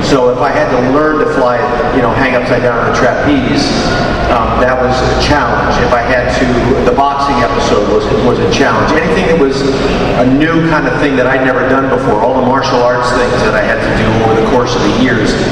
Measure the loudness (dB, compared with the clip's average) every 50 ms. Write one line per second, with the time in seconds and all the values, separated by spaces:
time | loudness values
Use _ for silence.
0 | -2 0 0 2 2 2 2 2 0 0 0 0 0 0 0 0 0 0 0 2
1 | 2 0 0 0 0 0 0 0 0 0 0 0 -2 -2 -2 -2 -2 0 0 0
2 | 0 0 0 0 -2 0 0 -2 0 0 -2 0 0 0 0 0 -2 -2 -2 0
3 | 0 0 0 0 0 0 2 2 0 0 0 0 0 -2 -2 -2 -2 -2 -2 -2
4 | -2 -2 -2 -2 0 0 0 0 0 0 0 0 0 0 0 0 0 0 0 0
5 | 0 0 0 0 0 0 0 0 0 -2 -2 -2 -2 -2 -2 0 0 0 0 0
6 | 0 0 0 0 0 -2 -2 -2 0 0 0 0 0 0 0 0 2 0 0 2
7 | 0 0 0 0 -2 -2 0 0 0 0 -2 -2 -2 0 0 0 0 0 0 0
8 | 0 0 0 0 0 0 0 0 0 0 0 2 0 0 2 0 0 0 0 0
9 | 0 0 0 0 0 2 2 2 2 2 0 0 -2 0 0 0 0 0 0 0
10 | 0 -2 0 0 2 2 4 2 2 2 2 2 2 2 0 0 0 -2 -2 0
11 | 0 0 0 2 0 0 0 0 0 0 0 0 0 0 0 0 0 0 -2 0
12 | 0 0 0 0 0 0 0 0 0 0 0 0 0 0 0 0 2 2 0 0
13 | -2 -2 -2 0 0 0 0 0 0 0 0 0 0 0 -2 -2 -2 -2 0 0
14 | 0 0 0 0 0 2 2 2 2 2 2 0 0 0 -2 0 0 0 2 2
15 | 2 2 0 0 0 -2 -2 -2 -2 -2